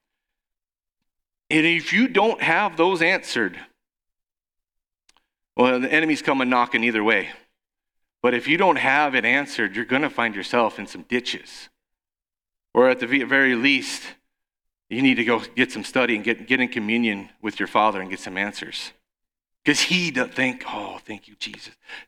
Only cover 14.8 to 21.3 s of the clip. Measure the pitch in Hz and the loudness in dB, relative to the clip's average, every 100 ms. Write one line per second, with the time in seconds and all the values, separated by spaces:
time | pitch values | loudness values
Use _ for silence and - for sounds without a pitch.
14.8 | - 120 135 120 113 113 - 123 131 110 | -8 0 2 2 2 0 -2 -2 -2 -4
15.8 | - 131 123 110 107 113 - 127 123 123 | -4 -2 0 0 -2 -4 -2 -2 -2 -4
16.8 | 104 117 117 101 98 _ 110 - 98 113 | -2 0 0 -2 -8 _ -8 -6 -2 2
17.8 | 107 98 92 95 101 92 101 - - - | 2 0 -8 -10 -8 -6 -6 -8 -12 -12
18.8 | - - _ _ _ _ _ _ 147 147 | -12 -18 _ _ _ _ _ _ -2 0
19.8 | - 180 175 127 123 - 131 127 - 107 | 0 0 0 -2 -4 -2 -4 -4 -10 -10
20.8 | 98 - - 104 - | -10 -14 -16 -18 -18